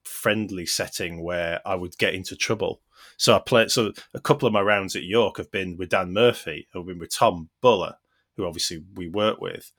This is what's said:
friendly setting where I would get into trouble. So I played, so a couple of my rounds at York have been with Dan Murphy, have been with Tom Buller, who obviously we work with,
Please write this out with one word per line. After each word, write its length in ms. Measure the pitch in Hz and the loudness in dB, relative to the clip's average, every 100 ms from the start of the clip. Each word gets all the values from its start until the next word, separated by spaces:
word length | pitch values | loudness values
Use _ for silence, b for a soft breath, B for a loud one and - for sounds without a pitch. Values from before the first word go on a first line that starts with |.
friendly 640 | - - 113 107 101 95 85 | -16 -4 0 0 -2 -6 -4
setting 560 | - 90 - 90 85 | -4 -4 -6 -6 -6
where 400 | 85 87 85 85 98 | -4 -2 -2 -4 -4
I 100 | 92 | -4
would 220 | 90 - | -6 -2
get 160 | 101 | 0
into 240 | 90 95 - | 0 -6 -6
trouble. 440 | - 110 90 - _ b b b | -4 -2 -4 -6 _ b b b
So 180 | - 101 | 4 4
I 40 | |
played, 320 | - 120 104 | 4 2 4
so 200 | - 104 - B | 2 0 -4 B
a 60 | - | -4
couple 280 | - 143 123 | 2 2 4
of 60 | |
my 80 | 107 | 2
rounds 340 | 101 101 95 - | 2 2 0 -6
at 80 | |
York 340 | 87 110 101 - | -2 2 0 -2
have 140 | 85 | -8
been 240 | 101 92 87 | -6 -6 -6
with 140 | 90 | -2
Dan 240 | 101 90 | 0 0
Murphy, 540 | 95 120 - - 76 - | 4 4 4 -4 -10 -10
have 120 | 92 87 | -12 -10
been 140 | 87 | -10
with 140 | 82 | -6
Tom 360 | - 113 90 80 _ | 2 2 2 -8 _
Buller, 340 | 127 104 82 - _ _ _ - | 4 4 2 -8 _ _ _ -6
who 100 | 90 | -6
obviously 380 | 82 - 82 90 | -4 -6 -6 -14
we 140 | 98 85 | -12 -6
work 340 | 98 107 - | 0 2 0
with, 300 | - - - | -4 -10 -14